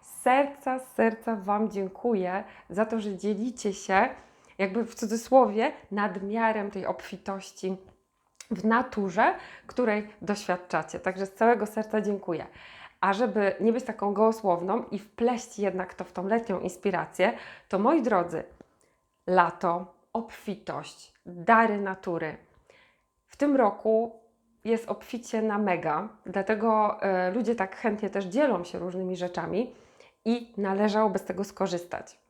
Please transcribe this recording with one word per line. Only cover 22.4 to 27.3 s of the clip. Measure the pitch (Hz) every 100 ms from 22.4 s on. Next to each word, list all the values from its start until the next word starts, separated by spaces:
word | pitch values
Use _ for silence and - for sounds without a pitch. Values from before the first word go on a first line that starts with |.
| _ _ _ - _ _ _ _ _
W | -
tym | 294 269
roku | 214 202 220 220 226 - _ _ _ _ 214
jest | 226 226
obficie | 202 - 233 233 220
na | 220 208
mega, | 208 175 160 151 208 - -
dlatego, | 196 190 220 226 220 214 -
e, | 196 185 185